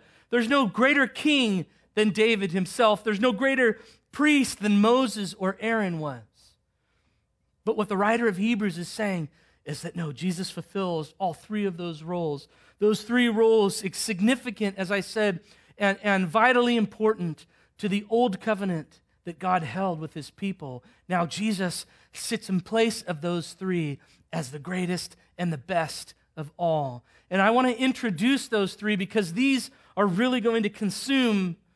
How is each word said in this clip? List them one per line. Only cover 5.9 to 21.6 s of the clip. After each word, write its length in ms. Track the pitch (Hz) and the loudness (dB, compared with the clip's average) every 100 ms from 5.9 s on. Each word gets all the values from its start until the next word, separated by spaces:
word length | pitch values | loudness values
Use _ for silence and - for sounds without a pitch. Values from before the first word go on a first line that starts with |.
| 165 | -4
was. 220 | 151 123 107 _ _ _ _ _ _ _ _ _ _ _ _ _ | -6 -8 -14 _ _ _ _ _ _ _ _ _ _ _ _ _
But 140 | 214 220 | -4 -2
what 120 | 202 | -2
the 80 | 196 | 0
writer 300 | 202 233 233 | 2 2 0
of 100 | 180 | 0
Hebrews 400 | 220 220 208 165 | 0 0 -2 -4
is 100 | 165 | -8
saying 420 | - 208 180 151 _ _ _ - | -6 -4 -4 -6 _ _ _ -12
is 160 | 156 | -10
that 140 | 170 175 | -10 -8
no, 160 | 160 | -8
Jesus 400 | 127 185 175 185 | -4 -4 -4 -8
fulfills 640 | - - 196 185 165 147 - | -10 -10 -6 -4 -4 -6 -6
all 160 | 190 | -6
three 320 | - - 214 196 | -6 -8 -4 -4
of 120 | 170 | -4
those 260 | 175 151 | -8 -8
roles. 440 | 160 175 165 143 - _ _ _ | -6 -4 -4 -6 -10 _ _ _
Those 240 | 208 208 | 2 2
three 280 | - 240 240 | 2 2 4
roles, 540 | 220 226 226 196 190 196 | 4 6 6 4 0 -6
significant, 840 | - - 180 214 262 247 202 208 196 | -6 -6 0 2 2 -2 -4 -4 -4
as 140 | 185 | -2
I 80 | 202 | -4
said, 400 | 180 220 208 175 - _ _ - | -2 0 0 0 -8 _ _ -2
and, 200 | 202 196 | 0 0
and 240 | 208 196 180 | 0 2 2
vitally 500 | 214 247 247 240 233 | 4 6 6 4 2
important 680 | 208 - 214 214 170 151 - _ _ - | 0 0 0 0 -4 -8 -14 _ _ -8
to 100 | 208 | -4
the 160 | 202 208 | -4 0
old 300 | 226 247 190 | 0 2 0
covenant 600 | 226 196 196 165 - _ _ _ | -4 -2 -2 -4 -8 _ _ _
that 160 | 180 165 | -16 -8
God 240 | 185 185 | 0 0
held 360 | 143 160 190 160 | 0 -4 -4 -4
with 140 | 156 | -8
his 160 | 160 139 | -12 -14
people. 540 | - 196 190 143 123 - _ - | -8 -8 -6 -10 -12 -16 _ -4
Now 160 | 180 165 | -2 -2
Jesus 600 | 175 214 190 | -2 -2 -2